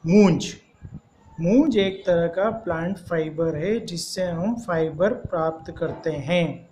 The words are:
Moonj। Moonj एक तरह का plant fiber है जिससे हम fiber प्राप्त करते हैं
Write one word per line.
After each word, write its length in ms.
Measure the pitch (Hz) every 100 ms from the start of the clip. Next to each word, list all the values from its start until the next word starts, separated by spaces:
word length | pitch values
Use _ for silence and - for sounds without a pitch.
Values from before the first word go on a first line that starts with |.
Moonj। 420 | 160 202 196 151 - - _ _ - - _ _ - -
Moonj 400 | 165 240 311 220
एक 200 | 190 190 -
तरह 200 | 170 170 175
का 120 | 208 - -
plant 320 | 165 170 196 -
fiber 480 | 170 156 151 165 147
है 180 | 180 226 -
जिससे 420 | 170 - - 180
हम 260 | 165 190 233 -
fiber 480 | 165 160 151 196 247 -
प्राप्त 480 | 175 160 165 - 165
करते 320 | 160 156 165 147 131
हैं 180 | 175 160 131 -